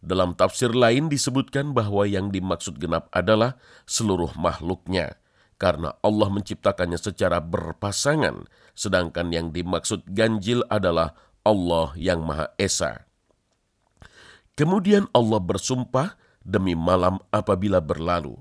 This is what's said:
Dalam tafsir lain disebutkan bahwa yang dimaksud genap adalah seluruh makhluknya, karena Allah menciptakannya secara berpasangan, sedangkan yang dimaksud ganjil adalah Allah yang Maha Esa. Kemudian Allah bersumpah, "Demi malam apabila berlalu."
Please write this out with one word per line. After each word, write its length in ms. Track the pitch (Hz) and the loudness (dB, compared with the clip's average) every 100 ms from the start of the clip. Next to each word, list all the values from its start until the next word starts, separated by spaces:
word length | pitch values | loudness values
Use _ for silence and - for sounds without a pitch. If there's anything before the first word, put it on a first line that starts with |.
| 82 | -2
Dalam 320 | 92 90 87 | 0 0 2
tafsir 320 | 95 - 123 | 0 2 0
lain 400 | 117 120 123 160 | 4 4 4 0
disebutkan 640 | 143 - 131 - 139 147 | 0 0 0 -2 -4 -2
bahwa 320 | 127 104 101 101 | -2 0 0 0
yang 240 | 98 98 | 0 -2
dimaksud 480 | 95 92 87 - 76 | -4 -4 -4 -6 -8
genap 320 | 82 82 - | -4 -4 -2
adalah 480 | - 90 110 117 131 _ - - | -2 2 2 2 -2 _ -20 -8
seluruh 480 | - 110 92 82 - | -2 0 0 -2 -2
makhluknya, 800 | 87 78 80 92 - 92 78 - _ _ _ _ | -4 -4 -6 -6 -4 -4 -4 -8 _ _ _ _
karena 400 | 90 85 82 - 104 | -2 0 -4 -2 0
Allah 240 | 107 104 | 2 0
menciptakannya 720 | 98 - - 104 95 87 85 | 0 -6 -2 -2 0 -4 -4
secara 400 | - 90 92 87 | -6 -2 -2 0
berpasangan, 1040 | 80 85 82 80 104 101 139 156 98 50 50 _ _ - | -2 -6 -6 -6 -6 -2 0 0 0 -4 -14 _ _ -8
sedangkan 560 | 104 92 85 - 87 | -2 0 0 -4 -2
yang 160 | 82 82 | -2 -4
dimaksud 560 | 80 87 87 - 98 - | -6 -2 -2 -2 -6 -6
ganjil 480 | 98 113 110 95 120 - | 0 0 0 0 -2 0
adalah 480 | 107 92 82 80 - _ _ | 0 0 2 0 -4 _ _
Allah 480 | 104 104 87 82 80 80 | 2 2 2 0 0 -2
yang 240 | 85 87 | 0 0
Maha 320 | 80 73 76 _ | -2 -4 -6 _
Esa. 480 | 98 - 80 55 _ _ _ _ _ _ _ _ _ _ - - - - _ | -2 0 -4 -6 _ _ _ _ _ _ _ _ _ _ -20 -20 -20 -20 _
Kemudian 560 | - 151 190 185 202 202 | 0 2 4 4 4 4
Allah 320 | - 110 110 | 4 4 2
bersumpah, 800 | 87 95 - 127 123 127 170 - _ _ - | 0 -4 0 -2 0 -2 -2 -6 _ _ -2
"Demi 320 | 98 95 85 | 0 2 2
malam 400 | 82 92 90 92 _ | 4 4 4 0 _
apabila 480 | 104 101 95 101 95 | -2 0 0 2 2
berlalu." 560 | 76 78 82 87 71 57 | 2 -2 0 -2 -4 -14